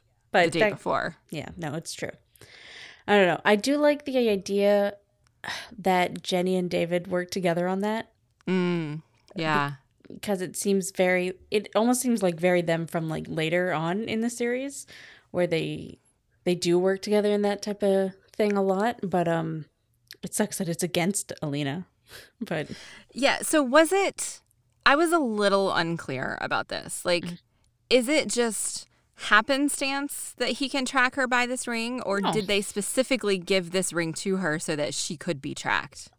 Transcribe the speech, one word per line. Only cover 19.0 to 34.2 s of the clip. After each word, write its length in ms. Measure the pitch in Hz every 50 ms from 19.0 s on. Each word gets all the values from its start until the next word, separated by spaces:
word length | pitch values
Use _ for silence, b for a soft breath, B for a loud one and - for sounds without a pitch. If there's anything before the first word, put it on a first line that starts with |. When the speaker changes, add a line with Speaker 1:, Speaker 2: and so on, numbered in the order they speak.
Speaker 1:
But, 260 | - 175 190 175 170
um, 380 | 170 165 165 165 160 160 160 156 - _ _ _ _ _ _ _ - - -
it 120 | - 180 -
sucks 220 | - 214 202 - -
that 100 | 185 165
it's 140 | 170 - 185
against 500 | 165 - 175 165 196 196 - - - - -
Alina. 460 | 156 147 143 147 147 139 139 185 185 -
<laughs> 480 | _ _ _ - - - - - _ -
But 300 | 220 - 175 156 147 - - B B B B B B B -
Speaker 2:
Yeah, 260 | 233 277 247 - -
so 220 | - - 330 302 277
was 280 | 240 269 311 330 302
it, 500 | 370 403 381 294 - - - - - - _ _ _ _ _ _ _ _ -
I 100 | 247 277
was 160 | 302 349 320
a 80 | 349 330
little 540 | 277 233 214 208 202 202 196 196 196 185 -
unclear 640 | - 165 165 170 160 - - 131 127 143 - - -
about 260 | - - 147 101 -
this. 360 | - - - - 165 - - -
Like, 180 | 180 175 170 175
Speaker 1:
Mm. 140 | 175 175 - _ _ _ _ _ _ _ _ _ -
Speaker 2:
is 180 | 240 262 226
it 220 | 262 311 285 - 208
just 580 | - 240 240 226 202 - - - - - - - _ _ _ _ _ - - - 208 214 220 -
happenstance 840 | 269 269 294 277 - - 277 269 277 277 285 285 - - - - -
that 120 | - 247 - 247
he 140 | - 277 254
can 160 | - 277 262
track 300 | - - 262 247 254 -
her 100 | 285 262
by 180 | 240 254 240 247
this 220 | 240 254 247 -
ring, 340 | 240 233 226 226 240 254 247
or 180 | - - 196 202
Speaker 1:
No. 120 | 196 202 196
Speaker 2:
did 140 | 220 190
they 140 | 196 202 202
specifically 760 | 202 - - 208 196 - - 262 254 - 262 220 208 202 196
give 340 | 185 170 - 196 190 175 170
this 220 | 175 190 180 - 156
ring 180 | 170 165 160 160
to 240 | -